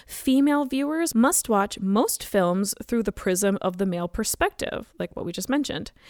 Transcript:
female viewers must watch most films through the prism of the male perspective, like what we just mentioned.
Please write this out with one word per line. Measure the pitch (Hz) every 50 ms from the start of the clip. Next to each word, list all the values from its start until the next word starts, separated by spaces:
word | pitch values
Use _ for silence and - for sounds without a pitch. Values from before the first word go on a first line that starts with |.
| -
female | - - - - 269 262 269 277 294 294 294 285
viewers | 262 269 269 277 285 311 320 339 320 -
must | 220 233 285 349 - - -
watch | 220 196 196 208 - -
most | 190 190 196 214 285 453 - - -
films | - - 202 180 175 180 190 208 196 - - -
through | - 240 233 220
the | 208
prism | - - - 202 185 185 202 196 196 -
of | - 190 180 180
the | 196
male | 190 175 175 175 175
perspective, | - - 220 - - - 339 392 - - - - - - 226 - _ -
like | - - -
what | - -
we | 175
just | - - 185 -
mentioned. | 262 294 269 - - 156 - - - _ _ -